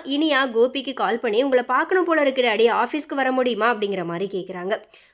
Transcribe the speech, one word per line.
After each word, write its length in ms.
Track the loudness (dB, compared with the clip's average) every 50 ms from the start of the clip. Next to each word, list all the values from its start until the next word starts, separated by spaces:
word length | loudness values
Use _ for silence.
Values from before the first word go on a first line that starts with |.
| -2
இனியா 460 | -2 -2 0 2 2 2 2 0 0 2
கோபிக்கு 380 | 2 2 2 2 -4 -6 -6 -4
கால் 260 | -2 -2 -2 -2 -2
பண்ணி, 240 | -2 0 2 2 2
"உங்களை 220 | 4 2 2 2
பார்க்கணும் 400 | 2 0 0 0 2 2 0 2
போல 160 | 2 2 2
இருக்கு 200 | 2 2 2 2
டாடி, 320 | 0 0 2 2 2 2 4
ஆஃபீஸ்க்கு 420 | 2 0 0 -2 -6 -6 -6 -4
வர 160 | -2 0 0
முடியுமா?" 420 | 0 0 0 0 0 0 0 0 0
அப்படிங்கிற 320 | 0 -2 -4 -4 -4 -4
மாதிரி 340 | -4 -4 -4 -6 -4 -4 -6
கேக்குறாங்க. 420 | -6 -6 -10 -10 -4 -4 -4 -4 -6 _ _ -20 _ _